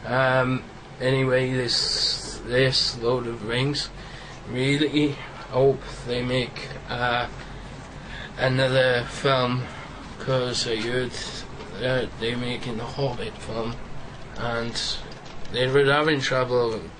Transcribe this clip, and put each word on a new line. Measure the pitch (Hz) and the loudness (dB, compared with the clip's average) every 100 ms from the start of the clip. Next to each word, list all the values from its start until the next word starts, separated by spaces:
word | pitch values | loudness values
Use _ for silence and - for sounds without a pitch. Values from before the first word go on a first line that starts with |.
Um, | 113 127 131 131 127 127 - - - - | 0 2 4 4 4 0 -4 -16 -16 -2
anyway, | 127 135 131 127 127 | 2 4 4 4 4
this, | 127 120 - - - - - - - | 2 2 2 2 2 0 -2 -6 -8
this | 113 123 131 131 - 123 | 0 4 4 4 0 0
Lord | 113 127 117 | 0 0 -2
of | 117 107 | -6 -2
Rings. | 120 139 143 - - - - - - - | 0 0 0 -4 -10 -12 -14 -14 -14 -6
Really | 123 135 143 151 147 147 135 - - - | 0 2 4 4 4 2 0 -10 -12 -2
hope | 127 139 135 - - 120 | 4 4 4 -4 -10 -4
they | 123 | -2
make, | 123 127 120 - - - - | 0 0 0 -6 -10 -10 -6
uh, | 120 123 120 120 - - - - - - - - - - - | 0 2 2 0 -6 -12 -12 -12 -12 -12 -12 -12 -10 -10 0
another | 131 131 131 131 127 123 117 | 2 4 4 6 6 4 0
film, | - 143 131 123 127 123 - - - - - | 0 2 4 4 0 -4 -10 -12 -12 -12 -8
'cause | - 131 127 117 123 | 0 0 0 -2 0
I | |
heard | 113 113 127 120 - - - - - - 95 | -2 0 -2 -2 -6 -8 -8 -10 -12 -10 -4
that | 127 127 113 - | 0 0 -2 -4
they're | 117 123 | -4 -2
making | 123 117 127 110 | -4 -4 -4 -4
the | |
Hobbit | 120 - 139 117 110 - | -6 -2 -2 -2 -6 -8
film, | - 113 113 127 - - - - - - | -6 -4 -4 -6 -6 -8 -8 -10 -10 -4
and | 120 117 117 - - - - - - - - | -2 -2 -2 -4 -4 -4 -8 -12 -12 -8 -4
they | 113 127 | 2 4
were | 139 | 6
having | 139 147 151 143 | 6 6 4 4
trouble | 127 131 123 123 117 110 82 | 4 2 4 4 2 0 -6